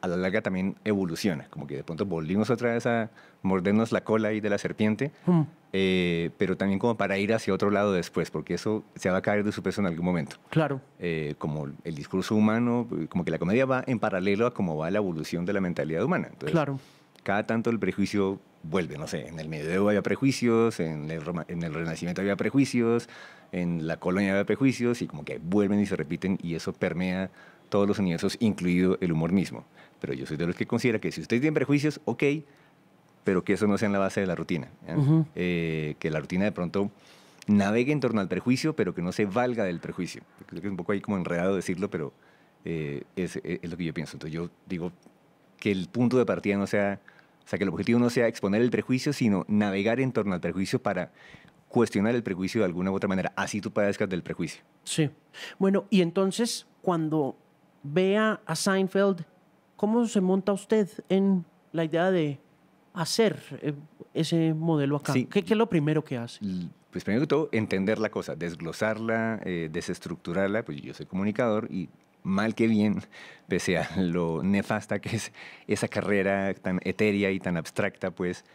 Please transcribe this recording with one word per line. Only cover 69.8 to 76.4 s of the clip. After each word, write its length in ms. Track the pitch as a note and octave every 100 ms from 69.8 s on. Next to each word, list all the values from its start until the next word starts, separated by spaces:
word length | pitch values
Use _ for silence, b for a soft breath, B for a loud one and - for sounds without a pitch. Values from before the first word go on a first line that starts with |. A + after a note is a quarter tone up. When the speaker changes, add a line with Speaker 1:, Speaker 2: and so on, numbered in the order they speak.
| E2 F2+ E2 E2 - E2+ G2 G#2
Speaker 1:
Pues 180 | A2+ C#2+
yo 120 | -
soy 120 | - D2+
comunicador 640 | F#2 G2+ G#2 A#2+ G#2+ A2
y 200 | F#2 E2+ - _ _
mal 340 | F#2 G2 A2 A2
que 100 | A2+
bien, 360 | G#2+ G#2+ F#2 - B B B -
pese 320 | F#2 - E2+
a 100 | D#2 E2
lo 420 | F2+ F2 E2+ E2
nefasta 560 | F#2 G2+ F#2+ G#2+ - G#2
que 160 | -
es 160 | A2 - B B B -
esa 180 | G#2 A2
carrera 680 | G#2+ F#2 G2+ F#2+ G2